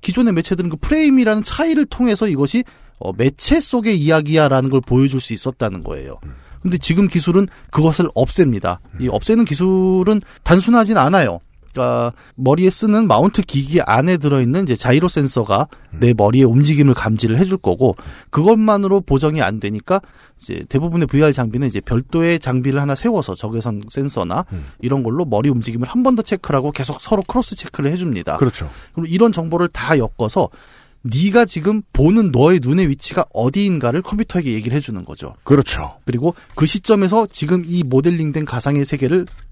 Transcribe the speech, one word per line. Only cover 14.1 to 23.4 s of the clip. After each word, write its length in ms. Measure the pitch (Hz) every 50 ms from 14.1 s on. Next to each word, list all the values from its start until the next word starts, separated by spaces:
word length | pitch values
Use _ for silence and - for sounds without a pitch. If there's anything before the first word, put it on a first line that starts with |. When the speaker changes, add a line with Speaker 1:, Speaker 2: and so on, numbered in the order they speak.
| 185 170
Speaker 1:
들어있는 460 | 139 147 139 135 123 120 139 190 196
이제 120 | 143 120
자이로 320 | 101 - 127 123 151 170 180
센서가 600 | - 156 143 135 - 127 110 - 98 104 151 - - - - - -
Speaker 2:
음. 60 | 80
Speaker 1:
내 160 | 120 120 120
머리의 280 | 110 101 104 117 135 135
움직임을 520 | 117 113 135 147 147 156 143 143 139 123
감지를 420 | - - 107 110 110 - 110 113 139
해줄 200 | 196 185 190 185
거고 380 | - 95 87 87 131 117 92 - - - - - - _
그것만으로 720 | - 143 156 202 233 220 220 220 208 202 202 190 196 196
보정이 420 | - - 139 135 147 151 151 156 113
안 160 | 92 107 107
되니까 420 | 101 101 107 104 - - 180 196 - - _ _ _ _ _ _
이제 240 | - - - 82 - -
대부분의 380 | - 135 156 170 165 170 160
브이알 260 | 123 - 143 156 151
장비는 360 | 135 135 123 110 110 123 143 127
이제 120 | 95 98
별도의 600 | - - 117 120 131 - - 165 165 170 170 156
장비를 420 | - 131 127 127 123 139 135 143
하나 140 | 143 143 139
세워서 400 | - - 240 226 180 - - 92
적외선 480 | -